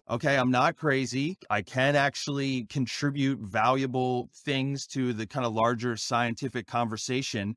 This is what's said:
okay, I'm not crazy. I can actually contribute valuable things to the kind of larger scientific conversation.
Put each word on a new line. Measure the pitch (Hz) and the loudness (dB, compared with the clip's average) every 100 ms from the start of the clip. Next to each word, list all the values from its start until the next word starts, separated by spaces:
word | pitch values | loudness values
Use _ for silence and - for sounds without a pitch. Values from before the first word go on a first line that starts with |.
| - | 0
okay, | 120 143 139 | 0 2 4
I'm | 127 | 4
not | 123 151 160 | 4 2 2
crazy. | 156 135 123 127 147 190 - | 0 0 0 -2 -4 -4 -2
I | 104 | -2
can | 95 131 135 147 | 0 2 4 4
actually | 139 - - 139 135 127 | 2 0 -4 -2 -2 -2
contribute | 107 143 120 - 143 139 135 131 | -4 -2 -2 -2 -2 0 0 0
valuable | 104 110 117 135 131 127 127 123 - | -2 2 4 4 2 0 0 -2 -4
things | - 147 135 135 139 - | -8 -2 -2 -2 -4 -6
to | 135 127 | -2 0
the | 110 107 | -2 -4
kind | 143 120 | -2 0
of | |
larger | 110 117 120 123 110 | 2 2 2 -2 -2
scientific | - 120 120 117 131 123 - | 0 0 0 -2 -6 -6 -4
conversation. | 120 117 107 - 127 131 110 101 | -2 -2 -2 -2 -2 -2 -4 -4